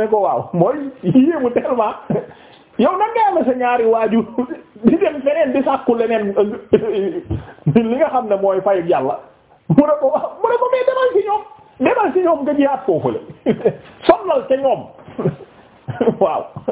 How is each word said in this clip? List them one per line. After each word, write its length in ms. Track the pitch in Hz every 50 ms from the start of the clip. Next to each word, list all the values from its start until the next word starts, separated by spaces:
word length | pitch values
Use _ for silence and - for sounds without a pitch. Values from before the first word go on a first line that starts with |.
ne 60 | 214 214
ko 120 | 220 214
waaw, 300 | 190 170 135 120 123 - -
mooy 380 | 175 170 220 277 302 277 269 - - -
yéemu 480 | - - 262 262 320 339 302 254 240
tellement. 460 | 240 233 233 302 262 233 214 214 - - - -
<laughs> 720 | 220 208 - - - - - - - - _ _ _ -
Yow 140 | 226 320 381
nan 160 | 381 415 453
ngay 160 | 453 466 440 403
amee 140 | 370 330 247
sa 100 | 240 254
ñaari 300 | 254 247 240 247 240 226
waajur 380 | 220 226 220 226 220 208 226 220 - - - 254 - 339
<laughs> 300 | - - - _ 208 220
di 120 | - - 359
dem 240 | 392 320 302 285 247
feneen 300 | 277 294 330 311 269 247
di 80 | 277 262
sàkku 300 | 311 277 269 - - 233
leneen 400 | 233 226 226 233 220 208 202 196
<laughs> 1400 | - 202 208 220 - - - - - - 220 - 202 196 - - 175 - - - - - - - - - 151 147
li 220 | 233 226 226 240
nga 120 | 277 320 285
xam 180 | - 254 233 214
ne 80 | 202
mooy 240 | 196 196 196 190 185
fayu 240 | 185 202 196 185 170
Yàlla. 340 | 170 170 143 131 131 - - - - - _ _ _ _ _ _
<laughs> 40 | -
Mu 180 | 160 - 294
ne 80 | 302 587 605
ko 60 | - - -
waaw, 180 | - - - - - 466
mu 60 | 453
ne 80 | 480 480
ko 80 | 508 508 523
mais 120 | 508 494
demal 220 | 539 523 523 523 494 -
ci 80 | 381 392
ñoom, 180 | 403 415 427 - - - - - - _ -
demal 320 | 254 320 494 480 415 330 -
ci 80 | 370
ñoom 200 | 359 330 330 285 277
nga 100 | 294 285
jihaat 300 | 285 277 277 277 262 -
foofule. 360 | - 170 147 - 127 110 107 - - - - _
<laughs> 640 | 202 - - - 208 - - - - - - -
Sonnal 380 | - 339 359 392 370 311 269 - -
ca 80 | 262
ñoom. 240 | 269 277 262 220 - - - - - - - - - - 185 - - - -
<laughs> 720 | - - - - _ _ _ - - - 170 220 226 -
Waaw. 220 | - 165 147 113 - - - - - -